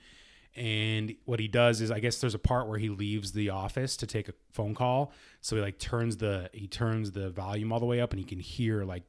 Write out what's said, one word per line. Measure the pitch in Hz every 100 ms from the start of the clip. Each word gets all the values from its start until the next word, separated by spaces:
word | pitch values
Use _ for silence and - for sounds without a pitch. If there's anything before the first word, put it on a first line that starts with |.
| - - - - - -
And | 117 107 107 110 107 -
what | - 117
he | 110
does | 117 120 113
is, | 113
I | 110
guess | 117 -
there's | 127
a | 107
part | 135 127 113
where | 110
he | 110
leaves | 101 104 107 98
the | 107 104
office | 95 95 - 131 -
to | 107
take | 110 101
a | - _
phone | - 104
call. | 107 127 131 143 - - -
So | -
he, | 110
like, | 101 95
turns | - 120 117 104
the, | 107 98 90
he | 107 101
turns | - 117 110 104
the | 98 95
volume | 90 95 104 110
all | 117
the | 120
way | 120
up, | 120
and | 98
he |
can | 92 92
hear, | 90 - 113 107
like, | 95 90